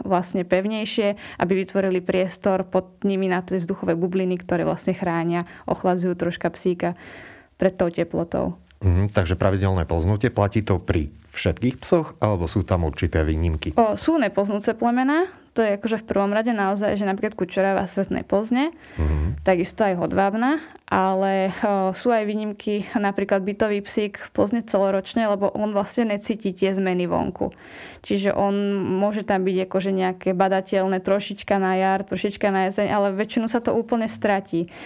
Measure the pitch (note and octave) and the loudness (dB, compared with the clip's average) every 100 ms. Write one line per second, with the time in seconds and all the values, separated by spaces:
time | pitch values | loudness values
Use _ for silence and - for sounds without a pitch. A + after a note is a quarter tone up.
0 | G3 F3+ F3+ G3+ F3 F#3 G3+ A3 G#3+ - | 0 0 0 -4 0 0 0 -2 -2 0
1 | G3+ G3+ - - F3+ F#3+ F#3 G3 F#3+ F#3 | 0 -2 -8 -4 0 2 0 0 2 0
2 | F3+ F#3 F#3 - G3+ F#3+ F#3 F#3+ F#3 - | 0 0 0 -2 0 0 0 -2 -2 -4
3 | G3+ F#3+ F#3+ F3+ F3+ F#3 E3+ F#3+ F#3 E3 | 0 0 2 0 -2 -4 -2 -4 0 0
4 | F3+ F#3+ F#3 F3+ F3+ F3 D#3+ F3 - F3+ | 0 0 0 -2 0 0 0 0 -2 -2
5 | F3+ E3 E3 E3+ E3+ - - F3 F#3+ F3+ | -2 0 0 0 -4 -10 -6 -2 0 2
6 | F3+ F3 F3 F3 E3+ - F#3 F3 F3 F3 | 0 0 -2 -2 -4 -2 -2 0 -2 -4
7 | - - - - - _ F#3+ F#3 F3 E3+ | -12 -20 -20 -20 -20 _ 0 2 -2 0
8 | E3+ E3 E3+ F#3 F3 F3 - - F#2+ F2 | -2 -2 -2 -2 -2 -6 -14 -2 2 4
9 | G2+ G#2 E2+ F2+ G2+ G2 G2 F#2+ D#2+ E2 | 4 2 2 2 2 4 2 2 0 0
10 | E2+ G#2+ B2 - G2+ A2+ G#2 F2+ - F2 | 2 2 0 2 2 0 0 0 0 -2
11 | D2 - - - F2+ E2+ B2 - - F3 | -2 -8 -16 -4 -2 0 -2 -2 0 2
12 | D3 - G#2+ G2 E2+ G2+ F#2+ F2+ E2 D2 | 0 -2 0 0 0 -2 0 0 0 0
13 | F2 E2 D#2 D#2 E2 D#2 - - A3+ G#3 | 0 2 2 2 0 0 -2 2 2 2
14 | - E4 G#3 G3+ G3+ G#3 A3 A3+ A#3+ A#3+ | 0 2 2 0 0 0 -2 0 0 2
15 | C4 D4+ F#4 - - - A3 G3+ A3 A3 | 2 2 0 -4 -8 0 0 0 -2 -4
16 | A3 G3+ G3 G#3 A3+ A3 G3 G3+ G#3 G3+ | 0 0 2 0 0 0 0 0 0 0
17 | G3+ G3 G#3+ - F3+ - F#3+ G3 F#3+ - | 0 0 -4 -4 -4 0 2 2 0 -2
18 | G3 - - G3 A3 B3 D4+ - - - | -2 -4 -2 -2 0 0 0 -4 -14 -2
19 | D2+ D2 D#2+ C3+ - F3+ F#3+ - G#3 F3+ | 0 0 0 -2 0 2 0 0 0 0
20 | D#3+ F#3 G3 A3 B3+ D4+ - - - G3 | 0 2 2 2 0 0 -4 -16 -2 2
21 | F#3+ F#3+ G3 F#3+ F#3+ F3+ G#3+ G3 F#3+ F3+ | 2 2 2 2 0 0 0 2 0 0
22 | B3 A#3 G#3 G#3+ G#3+ G#3 - G#3 F#3+ A3 | 0 2 2 -2 -4 -4 -2 -2 -2 -2
23 | G3+ G3 G3+ G3 F#3+ G3+ A3 G#3 G3+ - | 0 0 0 0 0 0 0 0 -2 -2
24 | G#3 - - - G#3 A#3+ A3+ G3 G3 G3 | -2 -6 -8 0 0 0 0 2 2 2
25 | F#3+ A#3 A3 G3+ G3 - G#3 G3+ G3 - | -2 0 0 2 0 -2 -2 0 -2 0
26 | A3+ G#3 - G#3 F#3+ F3+ G3 F#3+ F#3+ F3+ | 0 -2 -4 -4 -4 0 0 2 0 0
27 | F3 F3 - - - - - - - - | 0 0 -2 -2 -6 -6 -18 -18 -18 -18
28 | - G3+ G3 - G3+ G3+ G3+ G3+ F3+ F#3 | -4 0 0 2 2 2 0 0 0 0
29 | G3+ G#3 - F#3+ F#3 F#3 F#3 F#3+ F#3+ F#3+ | 0 -2 0 0 2 0 0 -2 0 0
30 | F#3 F#3 F#3 F3+ F#3+ F#3+ F#3+ G3 F#3+ F#3+ | -2 -2 -2 2 2 2 0 0 2 0
31 | F#3+ G3+ G#3 G3+ - G3 F#3+ F#3 F#3+ F#3+ | 2 0 0 -10 -2 0 2 2 2 0
32 | G3 F#3+ G#3 - G#3 F#3+ F#3+ G3 G3+ G#3 | -2 -4 -4 0 0 2 0 0 0 2
33 | G3+ F#3+ G#3 A#3+ A3+ A#3+ A#3 A#3 A3+ A#3+ | 0 0 -2 -2 0 0 0 0 0 -2
34 | A3 - G#3+ G3 G3 E3+ F3 - | -2 -2 0 0 0 -4 -4 -8